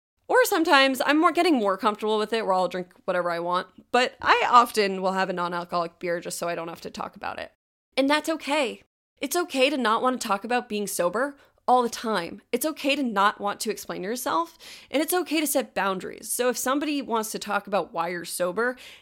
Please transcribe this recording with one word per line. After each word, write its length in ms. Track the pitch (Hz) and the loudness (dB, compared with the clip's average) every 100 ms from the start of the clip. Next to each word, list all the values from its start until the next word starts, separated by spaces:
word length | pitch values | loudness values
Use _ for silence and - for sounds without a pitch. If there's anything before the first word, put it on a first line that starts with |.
| _ _ - | _ _ 0
Or 180 | 440 494 | 4 4
sometimes 560 | 381 330 285 269 262 | 2 4 6 6 2
I'm 140 | 285 302 | 2 4
more, 140 | 339 | 4
getting 240 | 339 349 269 | 4 4 4
more 200 | 196 190 | 2 0
comfortable 440 | 226 208 214 214 | 0 0 0 0
with 120 | 208 | 0
it 120 | 226 190 | -2 0
where 80 | |
I'll 140 | 185 180 | 2 0
drink 260 | 185 175 _ - | -4 -8 _ -4
whatever 260 | 180 175 | -2 0
I 80 | 170 | -2
want. 280 | 175 180 - - - | 0 -2 -2 -14 0
But 220 | 247 254 - | 2 2 0
I 260 | 277 466 - | 2 4 8
often 540 | 240 240 214 196 190 | 6 6 2 0 0
will 120 | 185 | -2
have 160 | 190 190 | 0 -2
a 40 | |
non-alcoholic 640 | 180 175 175 175 180 170 - | -2 -2 -4 -4 -4 -4 -6
beer 220 | 175 170 | -4 -4
just 180 | 170 - | -6 -6
so 100 | 170 | -6
I 60 | |
don't 140 | 170 165 | -6 -8
have 140 | 165 | -10
to 100 | - | -12
talk 240 | - - 202 | -10 -10 -10
about 240 | - - | -12 -10
it. 120 | - _ _ _ _ - | -14 _ _ _ _ 0
And 100 | 269 | 2
that's 220 | 302 302 | 2 0
okay. 540 | 311 262 302 240 196 _ _ _ - | -6 -2 -2 -2 -6 _ _ _ -10
It's 160 | 285 349 | -4 -2
okay 340 | 339 269 269 | -2 2 2
to 80 | 294 | 4
not 240 | 226 226 | 2 2
wanna 140 | 254 247 | 0 -2
talk 260 | 226 202 | -4 -4
about 260 | 226 247 233 | 0 -2 -2
being 180 | 208 196 | -4 -4
sober 480 | - 175 208 285 285 _ _ - | 0 0 0 -4 -6 _ _ 2
all 160 | 247 | 4
the 60 | 233 | 4
time. 520 | - 233 196 170 196 - | -2 -2 -2 -2 -10 -6
It's 140 | - 302 | -2 -2
okay 300 | 302 285 285 | -2 0 0
to 80 | |
not 380 | 254 196 202 - | 0 2 2 2
want 180 | 202 - | -6 -4
to 100 | 220 | -6
explain 320 | - - 170 | -6 -8 -8
yourself, 540 | 185 247 277 320 330 - - - - | -6 -6 -2 -2 -2 -8 -20 -20 -4
and 140 | 269 | -2
it's 100 | 311 | 0
okay 260 | 359 311 311 | -2 0 -2
to 80 | 302 | 0
set 280 | - - - | -2 -2 -4
boundaries. 560 | 196 185 170 - 220 | -2 -2 -8 -12 -8
So 180 | - 247 | -2 -2
if 80 | 240 | 0
somebody 440 | 254 285 302 285 | -2 -2 0 -4
wants 300 | 226 226 220 | -2 -2 -2
to 80 | 196 | -8
talk 280 | 202 202 196 | -4 -4 -2
about 260 | 196 156 | -2 -2
why 160 | 165 170 | -4 -4
you're 160 | 180 170 | -6 -8
sober 500 | - 180 180 247 254 - - | -4 -2 0 -2 -4 -14 -20